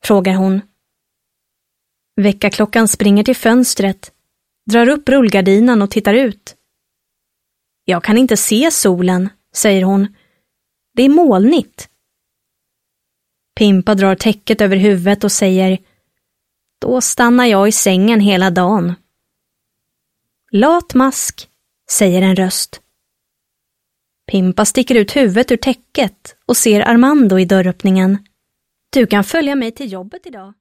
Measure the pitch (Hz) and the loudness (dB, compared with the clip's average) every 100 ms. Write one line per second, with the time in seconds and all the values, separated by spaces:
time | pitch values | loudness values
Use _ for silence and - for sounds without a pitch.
0 | - 202 185 190 190 190 - _ _ _ | 0 0 0 -2 -2 -2 -6 _ _ _
1 | _ _ _ _ _ _ _ _ _ _ | _ _ _ _ _ _ _ _ _ _
2 | _ - 202 202 208 - 208 233 220 - | _ -2 -2 -2 -4 -2 -2 0 0 0
3 | 202 202 214 254 226 240 247 - 196 190 | 2 2 2 0 2 2 0 -2 -4 -4
4 | - _ _ _ _ _ - 226 240 294 | -14 _ _ _ _ _ -2 2 2 0
5 | 294 269 226 196 190 196 240 233 202 220 | 0 2 2 0 2 2 2 2 0 -2
6 | 208 214 262 - - - _ _ _ _ | 0 0 0 -6 -20 -20 _ _ _ _
7 | _ _ _ _ _ _ _ _ - 175 | _ _ _ _ _ _ _ _ -6 -6
8 | 190 214 262 208 - 214 320 - 202 180 | 0 0 2 0 0 0 0 0 -2 0
9 | 180 180 190 _ _ - 220 196 185 196 | 0 -2 -4 _ _ -4 0 2 2 0
10 | 202 _ _ _ _ _ _ _ _ - | -2 _ _ _ _ _ _ _ _ 0
11 | 262 302 330 190 214 320 - - - _ | 2 4 4 4 2 0 -4 -16 -20 _
12 | _ _ _ _ _ _ _ _ _ _ | _ _ _ _ _ _ _ _ _ _
13 | _ _ _ _ _ - 214 190 185 202 | _ _ _ _ _ -2 0 2 0 0
14 | 196 185 226 208 - 220 208 196 202 190 | 0 0 -2 -4 -4 -2 0 2 2 0
15 | 180 202 208 - 196 185 190 185 _ _ | 0 -2 -2 -2 0 0 0 -2 _ _
16 | _ _ _ _ _ _ _ _ - 254 | _ _ _ _ _ _ _ _ -4 -4
17 | 247 - 240 247 247 196 196 - - 185 | -4 0 2 2 2 2 0 0 0 0
18 | 202 226 202 185 190 180 180 175 175 175 | 2 2 2 2 0 0 0 0 -4 -8
19 | _ _ _ _ _ _ _ _ _ _ | _ _ _ _ _ _ _ _ _ _
20 | _ _ _ _ _ 202 262 339 - 254 | _ _ _ _ _ 0 2 0 -2 -2
21 | 269 - - - - _ _ _ _ - | -2 -4 -10 -12 -20 _ _ _ _ -2
22 | 196 180 190 190 185 - - - _ _ | 0 2 0 0 -2 -4 -10 -14 _ _
23 | _ _ _ _ _ _ _ _ _ _ | _ _ _ _ _ _ _ _ _ _
24 | _ _ - 196 185 185 208 - 247 240 | _ _ -6 -2 -2 0 -2 -2 0 0
25 | 208 285 240 190 254 233 - 240 _ - | 0 0 0 0 -2 -2 -2 -6 _ -6
26 | 214 _ - _ - 240 226 208 - 233 | -6 _ -20 _ -4 -2 2 2 2 2
27 | 262 294 220 185 180 190 185 180 196 185 | 4 4 2 2 2 0 0 -2 -2 0
28 | 185 202 _ _ _ _ _ _ _ 277 | 0 -2 _ _ _ _ _ _ _ -2
29 | 226 208 202 330 285 277 226 226 269 190 | 0 0 -2 -4 -2 -4 -6 -10 -14 -14
30 | 190 370 370 226 190 202 | -16 -20 -20 -20 -20 -20